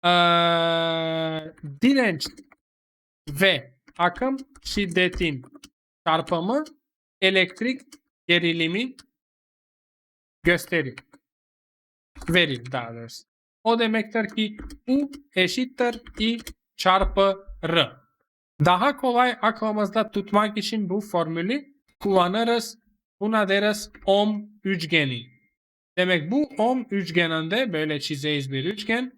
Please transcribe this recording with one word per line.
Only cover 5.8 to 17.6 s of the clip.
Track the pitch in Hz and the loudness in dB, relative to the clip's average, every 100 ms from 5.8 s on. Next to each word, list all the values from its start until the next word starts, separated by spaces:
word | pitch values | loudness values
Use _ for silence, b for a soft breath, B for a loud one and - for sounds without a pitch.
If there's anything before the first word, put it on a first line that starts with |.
| _ _ - | _ _ 0
çarpımı | 160 160 175 175 269 302 - _ _ _ _ | 0 0 -2 0 -2 -4 -14 _ _ _ _
elektrik | 190 190 180 - 233 262 - - _ _ - | 2 4 0 -2 -6 -6 -10 -20 _ _ 0
gerilimi | 175 170 165 160 185 254 - - _ _ _ _ _ _ _ _ _ _ _ _ _ | 2 2 0 -2 -2 -6 -10 -20 _ _ _ _ _ _ _ _ _ _ _ _ _
gösterir. | - 175 - 175 135 - _ _ _ _ _ _ _ _ _ _ _ - - | 0 0 0 -2 -2 -8 _ _ _ _ _ _ _ _ _ _ _ -18 -2
Verir | 170 170 123 117 | 2 2 -2 -6
daha | 131 117 | -8 -8
doğrusu. | 117 117 - _ _ _ _ | -12 -14 -18 _ _ _ _
O | 220 233 | -2 2
demektir | 226 220 214 233 208 | 2 0 -2 -4 -4
ki | - 214 214 - - - | -2 -4 -4 -16 -14 -2
U | 262 285 269 _ | 0 0 -8 _
eşittir | - 180 180 254 - 240 233 - - | 0 0 0 -6 -2 -2 -2 -12 -4
I | 214 233 - - _ _ | -2 -2 -8 -20 _ _
çarpı | 185 190 190 - 196 196 - - | 2 4 2 2 2 2 -8 -10